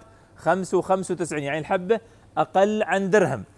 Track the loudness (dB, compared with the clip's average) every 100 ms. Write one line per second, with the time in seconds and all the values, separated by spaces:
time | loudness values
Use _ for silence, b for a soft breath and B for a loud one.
0 | -6 b b -6 -2 -2 0 -2 2 -2
1 | -2 -4 -4 -4 -4 -4 -2 -4 0 -2
2 | b b b -4 0 2 2 0 0 0
3 | 2 4 2 0 -8